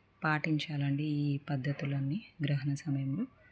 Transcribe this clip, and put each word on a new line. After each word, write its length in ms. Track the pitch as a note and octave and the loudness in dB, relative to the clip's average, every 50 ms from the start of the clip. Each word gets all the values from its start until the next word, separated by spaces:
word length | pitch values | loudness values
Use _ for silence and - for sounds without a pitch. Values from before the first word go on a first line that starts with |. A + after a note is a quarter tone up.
| _ _ _ - - | _ _ _ -2 0
పాటించాలండి 800 | D#3 D3+ D3+ - D#3+ D#3 D3+ - - D3+ C#3+ C#3+ C#3 C#3 C#3 D3+ | 0 0 2 2 0 0 0 0 -2 -2 0 0 2 2 0 0
ఈ 340 | D#3 D3 D3 D3 D3 C#3+ | 0 0 2 2 2 0
పద్ధతులన్నీ 840 | C#3 - - D3 C3+ B2+ C#3+ C#3+ - - C#3 C#3 C#3 C3+ C#3 D3+ A3 - - - - D3 | 0 -2 -2 -2 0 0 -2 -2 -2 -2 -2 0 0 0 0 -2 -2 -4 -8 -6 -2 0
గ్రహణ 300 | C#3+ C#3+ C3+ C3 C#3+ C#3+ | 2 2 2 2 0 -2
సమయంలో. 520 | C#3+ - D3 C#3 C#3 C3+ C3+ C#3 F3 B3 - - - - - | 0 0 0 0 0 0 0 0 -2 -2 -4 -8 -16 -20 -20